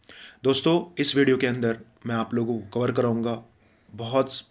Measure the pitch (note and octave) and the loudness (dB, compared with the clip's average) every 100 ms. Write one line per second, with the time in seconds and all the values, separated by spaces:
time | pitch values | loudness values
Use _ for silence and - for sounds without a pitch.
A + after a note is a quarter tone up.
0 | - - - - C3 C3 E3 E3+ E3+ - | -20 -20 -20 -4 2 2 4 2 0 -2
1 | C#3+ C#3 C3+ B2+ C3 B2 A#2 A#2 - _ | 2 4 4 4 0 -2 -2 -4 -8 _
2 | A#2 A#2 A2 A#2+ A#2 A2+ G2+ A#2 B2 B2+ | -6 -4 -2 -2 -2 -4 -6 -4 -2 0
3 | A#2+ A#2 A#2 A#2 - _ _ _ _ G#2 | 0 0 -2 -6 -10 _ _ _ _ -12
4 | A#2 C3+ C3 - - | -2 0 0 -2 -10